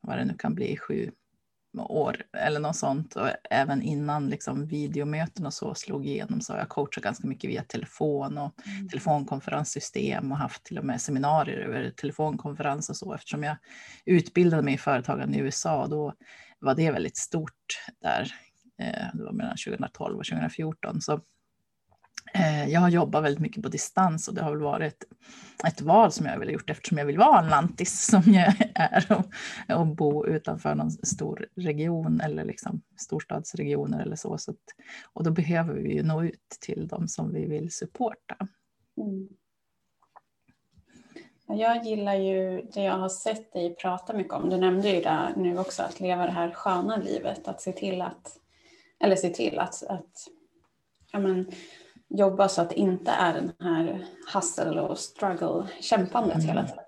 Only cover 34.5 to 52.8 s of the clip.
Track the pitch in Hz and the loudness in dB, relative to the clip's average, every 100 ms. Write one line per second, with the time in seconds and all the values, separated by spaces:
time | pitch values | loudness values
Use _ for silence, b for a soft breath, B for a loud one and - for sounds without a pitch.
34.5 | - - - B B B - 165 160 156 | -12 -16 -20 B B B -2 0 2 2
35.5 | 170 165 - 151 156 156 156 170 - _ | 2 0 -2 -2 0 2 2 0 -4 _
36.5 | - - - 160 - 170 - 160 156 156 | -16 -8 -6 -6 -4 -4 -4 -4 -2 -2
37.5 | 151 165 - 180 - 233 - - - 196 | -4 -4 -8 -10 -4 -4 -4 -14 -10 -10
38.5 | _ _ _ _ - 214 190 190 - _ | _ _ _ _ -10 -6 -6 -10 -18 _
39.5 | _ _ _ _ _ _ - _ _ _ | _ _ _ _ _ _ -20 _ _ _
40.5 | _ _ _ _ B B B B B - | _ _ _ _ B B B B B -6
41.5 | 214 226 233 226 214 202 196 190 190 185 | 2 2 2 0 -2 0 2 2 0 0
42.5 | 185 - - 196 190 185 185 220 220 - | -4 -6 -2 0 0 -2 -2 -4 -4 -6
43.5 | 185 175 170 190 180 - 214 190 - 185 | -4 -4 -2 -4 -4 -4 -6 -4 -2 0
44.5 | 185 185 185 202 180 170 156 151 - 180 | 2 4 4 2 2 2 0 0 0 0
45.5 | 175 185 - - - 180 180 180 175 170 | 0 -4 -4 -6 -4 -2 0 0 0 -2
46.5 | - 202 180 190 220 - - - 196 - | -2 -2 0 0 -2 -2 -4 -4 -6 -8
47.5 | 190 - 185 202 185 180 - - - _ | -8 -8 -6 -4 -4 -6 -8 -20 -20 _
48.5 | b b b b _ 202 190 175 175 - | b b b b _ 4 6 2 0 -2
49.5 | - 180 - - 190 - - - - _ | 0 -4 -4 -8 -8 -10 -20 -20 -20 _
50.5 | _ _ _ _ _ _ 208 196 185 185 | _ _ _ _ _ _ 0 2 2 -2
51.5 | B B B B B _ 196 196 190 196 | B B B B B _ 4 4 6 4
52.5 | 185 170 - | 4 0 4